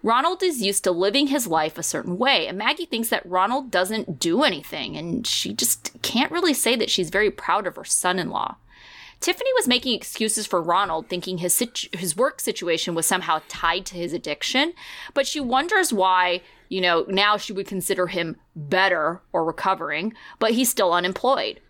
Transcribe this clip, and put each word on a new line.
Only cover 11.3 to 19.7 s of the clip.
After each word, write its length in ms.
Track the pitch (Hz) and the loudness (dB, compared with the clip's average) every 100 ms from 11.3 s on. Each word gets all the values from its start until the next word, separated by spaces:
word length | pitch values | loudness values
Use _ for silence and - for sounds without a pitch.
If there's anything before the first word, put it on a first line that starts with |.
| 185 | -4
his 160 | 175 | 0
situ-, 340 | - 240 - - 180 | 0 0 -4 -10 -6
his 200 | 180 156 | -6 0
work 240 | 262 - | 0 0
situation 520 | - - 175 165 - 165 | -6 -4 -2 -2 0 -2
was 100 | 160 | 0
somehow 340 | 190 175 160 - | 0 0 -2 -2
tied 380 | - 170 175 185 | -4 0 0 -4
to 100 | 175 | -8
his 160 | 170 | -6
addiction, 600 | 160 - 147 - 254 311 349 - - - | -6 -6 -6 -2 0 0 -2 -16 -16 -4
but 120 | - 277 | -2 0
she 140 | 302 | -2
wonders 540 | 254 254 339 427 359 | 0 0 2 2 2
why, 480 | 208 185 185 180 180 - - _ | 4 4 6 4 2 -4 -20 _
you 140 | 190 | 0
know, 240 | 180 165 - | 2 2 2
now 300 | 190 208 208 | 2 4 2
she 160 | - | -2
would 140 | 196 196 | -8 -6
consider 400 | 190 170 185 180 | -6 -2 0 0
him 280 | 185 165 151 _ | -2 -4 -6 _
better 680 | - 147 185 190 175 156 175 _ | -14 0 4 4 4 0 -2 _
or 140 | 170 165 | 0 0
recovering, 680 | 165 196 | 0 0